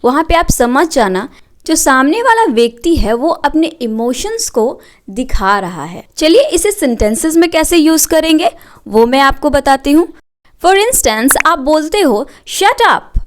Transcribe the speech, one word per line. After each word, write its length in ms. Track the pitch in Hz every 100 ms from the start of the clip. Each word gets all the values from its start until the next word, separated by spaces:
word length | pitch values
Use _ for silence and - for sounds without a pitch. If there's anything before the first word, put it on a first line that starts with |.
वहाँ 200 | 240 277
पे 100 | 330
आप 160 | 330 339
समझ 380 | - 240 254 330
जाना, 400 | 294 208 185 247 - _ _ -
जो 80 |
सामने 480 | 311 311 262 269 427
वाला 220 | 494 453
व्यक्ति 520 | 440 226 233 233 339 330
है, 160 | 202
वो 160 | 233 294
अपने 380 | - 285 311 330
इमोशंस 840 | - 240 220 233 254 403 453 -
को 300 | - 214 - - _ -
दिखा 480 | 190 254 - 190 202
रहा 260 | 185 175
है। 220 | 147 175 - -
चलिए, 260 | 311 381
इसे 280 | 587 349 403
सेंटेंसेस 680 | 403 277 233 214 226 320 320
में 140 | 339
कैसे 260 | 330 311 349
यूज़ 320 | 311 320 -
करेंगे, 420 | 320 320 311 349 - - - -
वो 180 | 208 233
मैं 140 | 262
आपको 300 | 269 269 302
बताती 420 | 277 277 269 277
हूँ। 200 | 294 359 - _ _ _ _
For 120 | 339 381
instance, 600 | 440 - 262 214 247 - 311
आप 120 | 330
बोलते 420 | 262 311 311 415
हो, 280 | 339 208 277 - -
Shut 420 | - 403 508 466
up! 300 | 175 - -